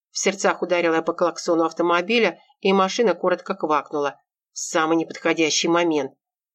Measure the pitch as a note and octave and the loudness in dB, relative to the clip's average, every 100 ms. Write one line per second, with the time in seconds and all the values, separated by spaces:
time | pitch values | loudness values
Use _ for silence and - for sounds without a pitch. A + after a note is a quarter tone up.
0 | _ - G3 G3 F#3+ - E3+ F3 E3+ D#3+ | _ -4 -2 0 0 0 0 0 2 0
1 | E3 E3 F3 D#3+ - E3 E3 - E3+ F3 | 0 -2 -2 -2 -2 0 0 0 0 0
2 | F3+ A#3 G3 - _ _ G3 G3 F#3+ A3 | 2 2 0 -2 _ _ 0 2 2 2
3 | A3 - F#3 F3 - G3 D#3+ D3+ - D3 | 0 2 0 -2 -4 -4 0 -2 -2 -4
4 | C#3+ - _ _ _ - - E3+ D#3+ E3 | -4 -6 _ _ _ -14 -4 0 2 0
5 | D#3 - E3 D#3+ D#3 - E3+ E3+ E3+ D3+ | -2 -4 -2 0 0 0 2 2 2 0
6 | C3+ _ _ _ _ | -4 _ _ _ _